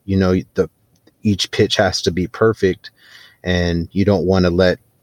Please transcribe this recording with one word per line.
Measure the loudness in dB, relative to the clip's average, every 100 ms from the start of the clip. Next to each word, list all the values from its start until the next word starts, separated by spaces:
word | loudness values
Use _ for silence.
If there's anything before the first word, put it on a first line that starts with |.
| -4
you | 0
know, | 2 0 -2
the, | -4 -6 _ _ _ _ _
each | -2 -2 -4
pitch | -2 0 0
has | -2 -2
to | -4
be | -4 -4
perfect, | 0 -2 2 -2 -2 -10 -20 _ -20 -20 _
and | -4 -2 0 -2 -4
you | -2 0
don't | 2
wanna | 2 2 2
let, | 2 2 0 _ _